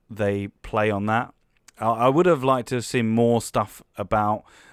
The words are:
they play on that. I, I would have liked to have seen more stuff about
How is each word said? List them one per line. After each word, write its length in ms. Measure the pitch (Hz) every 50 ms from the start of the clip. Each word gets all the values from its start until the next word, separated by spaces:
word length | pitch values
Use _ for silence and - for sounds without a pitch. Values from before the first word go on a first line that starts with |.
| _ _
they 420 | 113 101 107 101 101 101 101 101 - _
play 300 | - - - 110 107 110
on 160 | 104 98 101 104
that. 260 | 110 117 127 - - _ _ _ _ _ _ - _ -
I, 80 | 110 110
I 200 | 117 113 120 131
would 180 | 135 160 180 180
have 160 | 170 139 127
liked 240 | 135 131 127 117 -
to 60 | 127
have 100 | 123 110
seen 220 | - - 131 117 110
more 320 | 110 113 117 117 117 113
stuff 400 | - - - 120 107 - - - - _ _ -
about 460 | 104 90 - 110 104 104 107 104 - _ - - - -